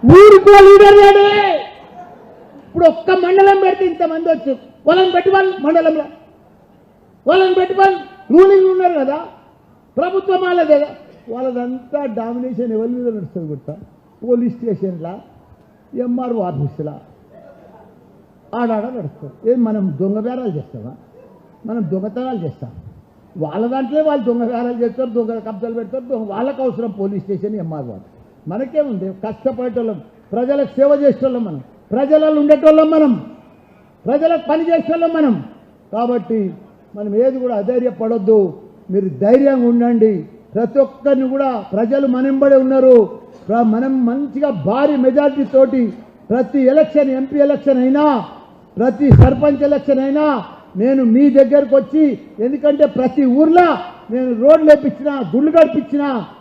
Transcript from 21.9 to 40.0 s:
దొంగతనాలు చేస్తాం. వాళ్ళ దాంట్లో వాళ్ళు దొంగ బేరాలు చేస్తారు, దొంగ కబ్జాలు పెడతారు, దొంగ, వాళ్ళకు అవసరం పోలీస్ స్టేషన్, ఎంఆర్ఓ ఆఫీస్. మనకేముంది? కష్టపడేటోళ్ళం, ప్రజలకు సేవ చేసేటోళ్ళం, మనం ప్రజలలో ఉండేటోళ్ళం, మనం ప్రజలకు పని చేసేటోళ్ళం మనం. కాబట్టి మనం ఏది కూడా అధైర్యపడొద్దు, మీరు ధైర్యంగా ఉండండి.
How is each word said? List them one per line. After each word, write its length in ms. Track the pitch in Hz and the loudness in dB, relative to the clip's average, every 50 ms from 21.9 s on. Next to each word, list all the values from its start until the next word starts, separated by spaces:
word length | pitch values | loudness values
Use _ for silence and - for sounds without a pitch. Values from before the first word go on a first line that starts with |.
దొంగతనాలు 480 | 190 190 185 214 196 247 254 254 247 208 165 | -6 -8 -8 -8 -10 -10 -10 -8 -8 -8 -10
చేస్తాం. 260 | 147 - _ - 117 - - - - - - _ _ _ _ _ _ _ - 156 | -10 -12 _ -18 -18 -18 -20 -20 -20 -20 -20 _ _ _ _ _ _ _ -10 -10
వాళ్ళ 200 | 151 151 190 226 240 254 | -8 -6 -6 -6 -4 -4
దాంట్లో 280 | 269 262 226 285 302 311 | -6 -6 -4 -4 -2 -2
వాళ్ళు 160 | 311 294 277 220 247 | 0 -2 -2 -2 -2
దొంగ 140 | 233 240 240 226 | -4 -2 -4 -4
బేరాలు 300 | 247 233 247 240 240 226 240 | -6 -6 -6 -6 -6 -4 -6
చేస్తారు, 280 | 233 - 254 262 240 214 | -6 -4 -6 -8 -6 -4
దొంగ 200 | 240 226 214 226 220 202 220 | -6 -6 -6 -8 -10 -12 -12
కబ్జాలు 260 | 214 190 220 233 226 233 | -12 -12 -12 -10 -10 -10
పెడతారు, 260 | 226 190 247 262 247 247 | -10 -10 -12 -12 -10 -8
దొంగ, 140 | 277 226 220 202 196 | -8 -8 -8 -10 -8
వాళ్ళకు 260 | 202 240 269 277 269 262 | -8 -6 -8 -6 -6 -6
అవసరం 260 | 254 - 180 233 226 190 196 | -6 -6 -6 -8 -10 -8 -8
పోలీస్ 220 | 196 196 202 190 185 | -8 -6 -6 -8 -8
స్టేషన్, 300 | - 202 180 - 208 214 208 170 | -8 -10 -8 -8 -8 -8 -8 -10
ఎంఆర్ఓ 280 | 165 156 151 135 120 104 | -10 -10 -12 -12 -14 -14
ఆఫీస్. 120 | 95 98 _ _ _ _ _ _ _ _ 151 | -18 -20 _ _ _ _ _ _ _ _ -12
మనకేముంది? 560 | 175 220 269 254 - 311 294 277 226 185 185 190 185 - - | -10 -10 -10 -6 -4 -4 -4 -4 -6 -8 -8 -10 -12 -12 -12
కష్టపడేటోళ్ళం, 760 | 214 220 - - 262 240 220 247 254 214 247 233 226 208 156 127 - _ _ _ _ 190 | -12 -12 -8 -8 -8 -8 -6 -8 -8 -6 -6 -6 -6 -8 -10 -14 -20 _ _ _ _ -8
ప్రజలకు 380 | 220 247 254 285 285 277 - - - | -6 -4 -4 -2 -4 -4 -6 0 0
సేవ 120 | 277 285 294 277 285 | 2 2 2 2 2
చేసేటోళ్ళం, 400 | 277 - - 254 269 247 240 226 196 | 0 0 0 -4 -4 -4 -4 -6 -8
మనం 120 | 156 135 127 _ _ _ _ _ 196 | -10 -12 -14 _ _ _ _ _ -4
ప్రజలలో 440 | 247 277 277 311 311 311 311 311 294 | -4 0 2 2 2 2 2 0 0
ఉండేటోళ్ళం, 460 | 294 294 302 285 320 311 311 311 311 311 320 | 2 2 2 4 6 4 6 6 4 2 2
మనం 160 | 311 311 277 233 165 - - - - _ _ _ _ _ _ _ _ _ _ _ _ _ | 2 2 2 0 -2 -6 -14 -20 -20 _ _ _ _ _ _ _ _ _ _ _ _ _
ప్రజలకు 380 | 202 254 285 320 330 339 311 - - | -4 -2 0 0 0 -2 -2 -2 -4
పని 120 | 294 320 330 330 | -4 -2 -2 -2
చేసేటోళ్ళం 420 | 330 320 - - 330 339 330 330 330 | -2 -2 -2 -4 -4 -2 -2 -2 0
మనం. 160 | 320 302 269 220 160 131 - - - _ _ _ _ _ _ - | 0 0 0 0 -2 -6 -14 -20 -20 _ _ _ _ _ _ -8
కాబట్టి 460 | 214 240 240 247 233 190 - 226 220 202 190 165 - - - _ _ _ _ - | -6 -4 -4 -4 -6 -4 -4 -6 -4 -4 -6 -8 -14 -20 -20 _ _ _ _ -14
మనం 140 | 208 208 208 196 214 247 | -12 -10 -6 -2 0 0
ఏది 140 | 262 262 262 254 | 0 -2 -4 -6
కూడా 120 | 247 240 208 | -6 -6 -4
అధైర్యపడొద్దు, 800 | 202 196 247 247 247 247 185 - 226 220 233 226 190 190 220 214 196 175 147 - - - - - _ - 185 | -4 -4 -4 -4 -4 -4 -6 -6 -6 -4 -4 -4 0 2 2 2 2 -2 -6 -12 -20 -20 -20 -20 _ -6 -6
మీరు 160 | 196 190 185 143 123 196 | -4 -4 -4 -6 -4 0
ధైర్యంగా 440 | 208 247 269 277 277 269 254 240 240 | 2 2 4 4 2 0 2 0 0
ఉండండి. 420 | 240 240 240 240 240 226 | 0 0 0 0 2 2